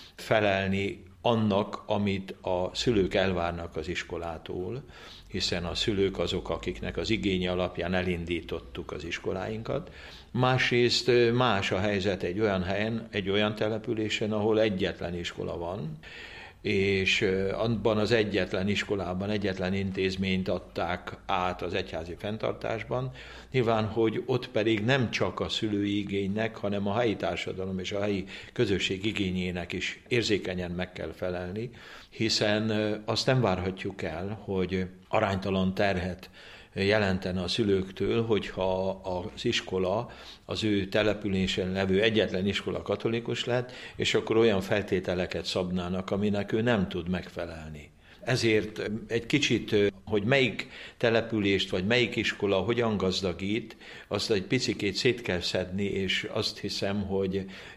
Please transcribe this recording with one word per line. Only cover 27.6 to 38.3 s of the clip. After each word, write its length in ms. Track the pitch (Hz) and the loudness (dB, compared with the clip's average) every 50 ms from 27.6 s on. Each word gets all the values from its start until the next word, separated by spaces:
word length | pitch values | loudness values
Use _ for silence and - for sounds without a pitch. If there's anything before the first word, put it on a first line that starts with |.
| 95 95 95 95 | -6 -4 -4 -6
és 120 | 92 92 | -4 -4
a 100 | 101 101 | -4 -2
helyi 240 | 101 104 104 98 87 - - - - - - | -2 0 0 -2 -4 -6 -10 -14 -16 -6 -2
közösség 520 | - 123 101 101 87 - - 98 95 92 | 0 2 2 2 2 2 0 -2 -2 -2
igényének 680 | 110 101 101 104 92 90 92 90 90 87 90 85 82 - | -2 0 0 0 0 0 0 -2 -2 -2 -4 -6 -6 -6
is 300 | 90 85 - - - - - | -4 -4 -6 -6 -8 -4 0
érzékenyen 640 | 127 120 107 101 107 92 - 98 92 90 90 87 | 0 2 2 4 2 2 2 -2 -4 -4 -4 -4
meg 200 | 90 87 90 87 | -4 -4 -4 -6
kell 200 | - - 92 82 80 | -6 -8 -8 -8 -8
felelni, 540 | - - 92 90 87 90 90 92 107 117 127 - - - - - - - - | -6 -4 -4 -4 -4 -6 -6 -6 -8 -8 -8 -10 -14 -18 -18 -18 -18 -20 -14
hiszen, 600 | - - 113 110 - - - 107 104 107 110 110 | -6 -2 0 0 2 2 2 2 2 2 2 2
ö, 260 | 107 107 107 107 104 104 - | 0 0 0 0 -2 -2 -4
azt 200 | - 113 110 - | -2 -2 0 2
nem 160 | - 135 131 | 2 4 4
várhatjuk 600 | 117 101 92 90 90 95 95 - - 101 95 - | 4 4 2 2 0 -2 -4 -4 -6 -8 -6 -6
el, 400 | - 90 78 80 90 101 107 98 - | -6 -6 -6 -6 -6 -6 -8 -8 -6
hogy 420 | - 98 95 92 87 95 92 92 90 - - - - | -4 -2 0 0 0 0 -2 -4 -4 -8 -14 -6 -2
aránytalan 640 | - 107 107 101 98 95 95 101 95 95 92 92 95 | 0 2 2 2 2 0 0 0 0 2 2 2 2
terhet 560 | 98 104 101 98 90 87 92 90 - - - - - - - - - - - - | 2 2 2 2 0 -2 -4 -4 -8 -12 -16 -20 -20 -20 -20 -20 -20 -20 -10 -4
jelentene 680 | 104 98 98 104 110 104 95 95 92 - 95 90 92 | 0 2 4 4 4 4 4 2 0 0 -2 -2 -2
a 60 | 90 87 | -2 -2
szülőktől, 800 | - - 117 101 98 95 92 95 - - 101 98 113 117 113 | 0 2 2 4 4 2 2 -2 -4 -4 -2 0 2 2 2
hogyha 640 | 110 | 2